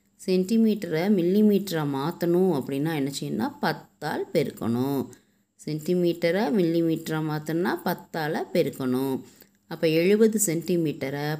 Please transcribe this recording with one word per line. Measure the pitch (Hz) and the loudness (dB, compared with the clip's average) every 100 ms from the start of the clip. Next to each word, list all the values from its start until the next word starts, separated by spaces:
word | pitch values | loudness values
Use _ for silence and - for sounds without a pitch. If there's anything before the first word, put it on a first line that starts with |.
| _ _ | _ _
சென்டிமீட்டரை | - 185 185 226 220 208 170 156 190 | 0 0 2 4 4 2 -2 -2 2
மில்லி | 196 170 208 | 2 4 6
மீட்டரா | 214 202 202 165 147 | 6 4 0 -2 -2
மாத்தணும் | 135 151 170 170 175 185 | -2 -4 -2 2 4 4
அப்படின்னா | 143 123 139 160 | 2 -2 -2 -2
என்ன | 156 139 | -2 -4
செய்யணும்னா | 143 143 165 269 - | -4 -6 -4 -4 -2
பத்தால் | 180 151 - - 151 - 392 | -4 -4 -10 -10 -6 -6 -2
பெருக்கணும். | 170 - - 107 117 135 139 - - _ _ _ _ | 0 -2 -4 -2 -2 0 -2 -6 -12 _ _ _ _
சென்டிமீட்டரை | 151 151 151 180 175 170 170 185 269 | -8 -6 -2 0 0 0 0 0 0
மில்லி | 220 165 170 | 2 2 2
மீட்டரா | 165 160 160 156 | 0 -2 -2 -4
மாத்தணும்னா | 156 151 151 165 208 339 | -2 -4 -4 -2 -2 -2
பத்தால | 185 165 - 170 151 214 381 | -4 -6 -8 -6 -4 -4 -2
பெருக்கணும். | 180 143 - 131 127 135 127 - - - _ - | 0 0 -2 -2 0 -2 -4 -8 -20 -20 _ -14
அப்ப | 165 165 | -2 0
எழுபது | 160 180 208 226 214 | 2 4 4 4 4
சென்டிமீட்டரை | 170 160 160 175 156 139 135 143 151 | 0 -2 0 0 0 -2 -6 -4 -4